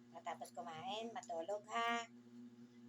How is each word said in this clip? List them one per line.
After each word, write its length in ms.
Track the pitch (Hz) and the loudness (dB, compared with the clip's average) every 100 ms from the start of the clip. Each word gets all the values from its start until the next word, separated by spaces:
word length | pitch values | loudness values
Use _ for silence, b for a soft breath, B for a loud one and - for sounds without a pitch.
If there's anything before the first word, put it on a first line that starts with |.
| - | -12
Pagkatapos 480 | 170 - 247 - - | -6 -2 -2 -4 -4
kumain, 560 | 170 160 180 214 226 | -4 -2 0 0 0
matulog, 480 | 208 - 165 165 208 233 | -2 -2 0 2 0 2
ha? 320 | 233 233 233 233 - 240 240 240 - 240 - | 6 8 6 4 -6 -14 -12 -12 -12 -16 -14